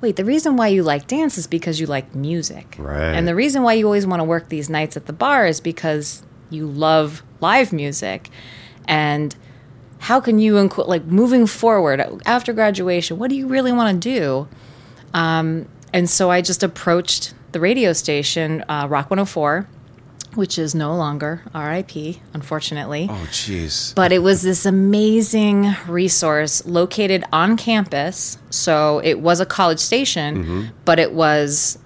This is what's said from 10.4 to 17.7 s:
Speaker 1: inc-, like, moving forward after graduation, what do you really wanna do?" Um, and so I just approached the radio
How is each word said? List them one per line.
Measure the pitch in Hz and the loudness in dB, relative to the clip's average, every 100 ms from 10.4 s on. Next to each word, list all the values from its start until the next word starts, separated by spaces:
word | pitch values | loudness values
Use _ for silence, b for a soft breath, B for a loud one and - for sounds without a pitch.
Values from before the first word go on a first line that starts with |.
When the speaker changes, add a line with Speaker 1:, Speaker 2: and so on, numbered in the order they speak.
| 214 | 4
Speaker 1:
inc-, | 208 196 - - | 4 2 0 -2
like, | 180 | -2
moving | 160 185 240 254 220 | 2 2 4 4 2
forward | - 233 214 160 135 - - - | 2 2 4 2 0 -2 -4 -2
after | 240 240 | -2 -2
graduation, | 220 220 190 185 175 165 165 | 0 0 0 -2 -2 -2 -6
what | 247 | -4
do | 269 | -4
you | 262 | -2
really | 262 254 | 0 0
wanna | 240 226 185 | 2 2 0
do?" | 190 262 151 131 147 B B B B B B | -2 -2 0 -2 -4 B B B B B B
Um, | 175 165 160 160 160 - - - | -2 0 0 0 -4 -8 -18 -4
and | 185 175 | 0 2
so | - 185 | 2 4
I | 180 | 2
just | 175 180 | 2 -2
approached | 190 - - 175 175 - - - - | -2 -2 0 0 0 -4 -6 -14 -10
the | 175 | -2
radio | 170 | 0